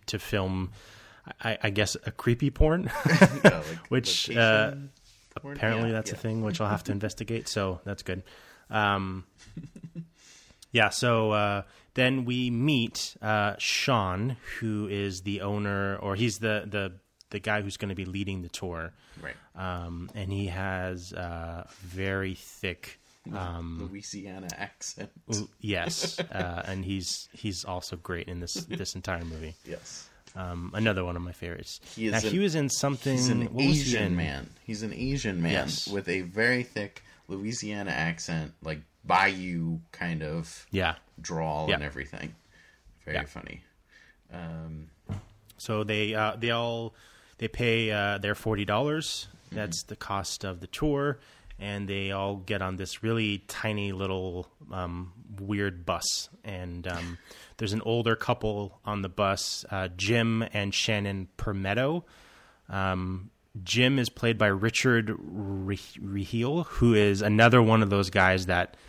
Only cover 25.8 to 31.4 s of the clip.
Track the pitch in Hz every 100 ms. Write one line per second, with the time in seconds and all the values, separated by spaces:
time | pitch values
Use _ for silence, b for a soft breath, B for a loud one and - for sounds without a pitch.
25.8 | 87 170 185 - 170 - 90 87 90 95
26.8 | 92 98 92 - - - 110 87 - 92
27.8 | - 87 - 87 - 90 87 - 170 190
28.8 | 92 95 90 87 85 80 80 78 - -
29.8 | - - - b - - 90 87 87 98
30.8 | 110 95 90 87 87 85